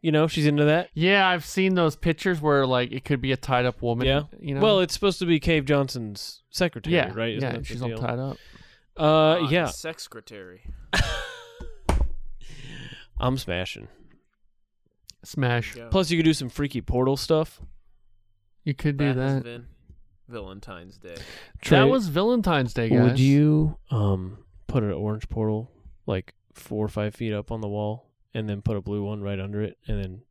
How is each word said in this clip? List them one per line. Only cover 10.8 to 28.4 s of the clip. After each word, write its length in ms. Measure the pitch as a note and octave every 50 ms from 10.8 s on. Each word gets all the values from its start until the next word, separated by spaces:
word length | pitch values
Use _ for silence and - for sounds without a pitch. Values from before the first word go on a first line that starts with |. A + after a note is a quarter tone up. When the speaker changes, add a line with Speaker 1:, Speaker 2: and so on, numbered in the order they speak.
| - -
Speaker 1:
<laughs> 80 | - - - - - - - - - - - - - A#4+ - - - - - - - - - - - - - - - - - - - - - - - - - - - - - _ _ -
I'm 200 | A2 B2+ C3 C3+
smashing. 500 | - - F2 F2 F#2 - - - G#1+ - - _ - - - _ _ _ _ _ _ _ _ _ _ _ _ _ _ _ _ _ _ _ - _ -
Speaker 2:
Smash. 500 | - - - C3+ B2 A#2+ A#2+ G#2+ - -
Speaker 3:
There 100 | A2+ A#2
you 20 |
go. 40 | -
Speaker 1:
Plus, 200 | - F#3+ F#3 D3+
you 80 | F3 E3
could 60 | D#3+
do 100 | D#3+ D#3
some 140 | - C#3+ B2
freaky 320 | - - C#3+ C#3 - A#2+
portal 360 | G#2 - B2 B2 B2+ C3 C#3
stuff. 440 | C3+ - - D#3+ D#3 D#3+ - - _ - - - - _ _ _ _ _ _ _ _ _ _ _ _ _ _ _ _ _
Speaker 2:
You 100 | D#3 C#3
could 220 | - - D3+ C#3+
do 160 | C3+ C#3+ C#3+
Speaker 3:
That 80 | C3 B2+
has 140 | C3 C3+ C#3
Speaker 2:
that. 80 | C3+ B2
Speaker 3:
been 220 | A#2+ A#2+ A#2+ A#2+ - - _ _ _ - - - _ _ _ _ -
Valentine's 680 | A#2+ A2+ G2 F#2 F#2+ G2+ - - G2 E2+ F2 F#2 - -
Day. 180 | - F#2 E2+ E2 - - - - - - _ -
Speaker 1:
Trey, 160 | - - - -
Speaker 2:
That 100 | - -
was 200 | C4 C4 G#3+ F3
Valentine's 680 | C#3 E3 G3 A3+ B3 A#3+ G3+ F#3+ E3+ C#3+ C3 A#2+ -
Day, 140 | - A#2 A2+
guys. 120 | B2+ B2
Speaker 1:
would 160 | B2 B2 B2 C3
you, 560 | C3 C3+ C#3 C#3+ D3+ D3+ D3+ D3+ D#3 D#3 D3+ - - _
um, 480 | C#3 A2 G#2 G2+ G2 F#2 F#2 F#2 G#2+ - - _ _ - -
put 160 | - - C3+
an 100 | G#2+ G#2
orange 360 | F2+ C#2+ G#2 G#2+ G#2+ G#2+ - -
portal, 420 | - A2+ A2 A2 G#2+ G#2+ A#2 - _ _ _ - - _ _
like, 280 | - G2+ F#2+ F#2 - _ _ _ _
four 320 | _ - - - - G#2+ G#2+
or 40 | G#2
five 260 | - G#2+ G#2 G#2 G#2
feet 180 | - A#2+ A2+
up 200 | G#2+ G#2 G#2 -
on 80 | A#2 A2
the 80 | A2 G2+
wall, 420 | G2+ G#2 G#2 G#2 G#2+ A2+ _ _ _ _ _ _
and 160 | _ A2+